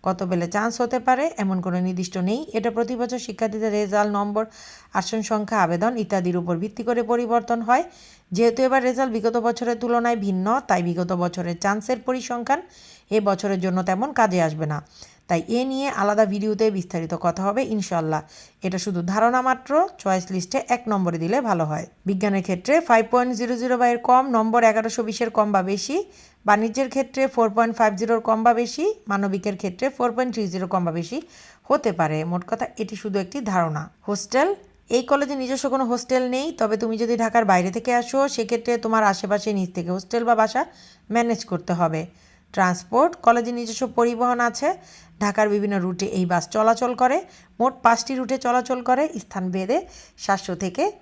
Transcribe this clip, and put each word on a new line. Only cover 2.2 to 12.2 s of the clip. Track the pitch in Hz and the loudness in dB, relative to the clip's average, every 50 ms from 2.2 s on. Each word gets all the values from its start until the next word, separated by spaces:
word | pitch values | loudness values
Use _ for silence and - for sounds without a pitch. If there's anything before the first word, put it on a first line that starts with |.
| 180 190 | -2 0
নেই। | 214 262 311 - - 220 | -2 -2 -4 -4 -6 -2
এটা | 208 240 233 | -2 -2 -2
প্রতি | 220 233 226 254 226 | -2 -2 -2 -2 -4
বছর | 247 226 247 247 240 | -4 -4 -4 -6 -8
শিক্ষার্থীদের | - 202 - 226 220 208 220 220 220 208 208 | -10 -6 -4 -4 -4 -2 -2 -2 0 0 0
রেজাল্ট, | 208 190 202 208 208 208 208 202 | 0 0 2 2 2 2 0 -2
নম্বর, | 208 208 208 214 220 220 - - - - - - - _ - 190 | -2 -2 -2 -4 -4 -4 -8 -20 -20 -20 -20 -20 -20 _ -4 -4
আসন | 185 - - 220 208 - | -4 -2 -4 -4 -2 -2
সংখ্যা, | 220 214 214 196 226 208 185 | -2 -2 -2 0 2 2 2
আবেদন | 160 175 170 196 233 247 233 | 2 2 0 0 0 0 -2
ইত্যাদির | 214 - 208 190 175 180 175 180 | -2 0 0 0 0 0 0 0
উপর | 175 170 175 165 | 0 -2 -2 -2
ভিত্তি | 185 214 208 - 226 226 | -4 -6 -8 -6 -4 -2
করে | 240 233 233 220 | 0 0 0 0
পরিবর্তন | 240 240 240 220 233 240 233 233 233 233 226 220 | 0 0 0 2 0 0 2 0 -2 -2 2 2
হয়। | 247 285 349 349 - - - - - _ _ _ | 2 2 2 -2 -10 -20 -20 -20 -20 _ _ _
যেহেতু | 180 185 233 233 233 247 262 | 0 4 4 4 4 4 2
এবার | 262 262 269 247 254 | 4 4 4 2 2
রেজাল্ট | 247 247 269 262 220 | 0 0 -2 0 -2
বিগত | 233 202 233 226 240 220 | 0 0 0 0 2 0
বছরের | 233 233 - 240 233 240 226 | 0 -2 0 -2 -4 -2 -2
তুলনায় | 240 233 240 240 233 240 240 226 196 | -2 0 0 2 2 2 0 0 0
ভিন্ন, | 196 190 185 185 208 233 277 269 - | -2 0 0 0 0 0 0 2 0
তাই | 202 180 175 175 | 0 0 2 0
বিগত | 170 175 180 175 185 175 | -2 -2 -2 -2 -2 -2
বছরের | 175 175 175 185 175 175 170 170 - | -2 -2 -2 -4 -6 -6 -6 -2 -2
চান্সের | 196 202 214 214 - 254 240 247 | -2 -2 -2 -2 -4 -4 -4 -2
পরিসংখ্যান | - 254 254 | -4 -4 -4